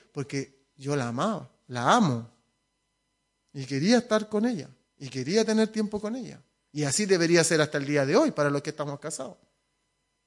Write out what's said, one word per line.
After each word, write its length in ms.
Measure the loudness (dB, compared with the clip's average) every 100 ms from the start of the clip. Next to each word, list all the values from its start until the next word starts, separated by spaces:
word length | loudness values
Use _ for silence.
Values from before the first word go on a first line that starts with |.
| _
Porque 540 | -10 -8 -8 -8 _ _ _
yo 180 | -4
la 140 | -4 -2
amaba, 420 | -2 -4 -4 -10 _ -12
la 260 | -2 4
amo. 360 | 4 4 2 -6 _ _ _ _ _ _ _ _ _ _ _ _
Y 100 | -14
quería 340 | -6 -2 2 2
estar 300 | 2 -2 0
con 160 | -2
ella, 240 | -2 -4 -10 -18 _ _
y 100 | -10
quería 360 | -8 -2 0
tener 240 | 2 2 0
tiempo 320 | 0 -4 -6
con 140 | -8
ella. 260 | -8 -10 -16 _ _ _
Y 140 | -4
así 220 | -2 0 2
debería 360 | 2 6 4
ser 180 | 4 2
hasta 180 | 2 0
el 80 | -2
día 180 | 0
de 100 | 2
hoy, 160 | 4 2
para 200 | 2 0
los 100 | 0
que 100 | -4
estamos 300 | -8 -10 -8
casados. 360 | -10 -10 -12 -16 _ _ _ _ _ _ _ _